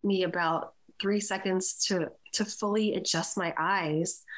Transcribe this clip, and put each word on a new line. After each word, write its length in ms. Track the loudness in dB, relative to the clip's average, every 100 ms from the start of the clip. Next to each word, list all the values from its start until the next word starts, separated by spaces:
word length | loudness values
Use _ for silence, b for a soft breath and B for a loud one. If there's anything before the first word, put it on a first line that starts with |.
me 220 | 0 2
about 500 | 2 2 2 0 -2 -14 _ -6
three 200 | 0 0
seconds 640 | 0 -2 0 2 0 0 0
to, 240 | 0 -2 -6 -8
to 100 | -4
fully 500 | -4 -2 -2 0 0
adjust 420 | 0 0 0 0 0
my 180 | -2 0
eyes, 640 | 0 2 2 0 0 -2 -6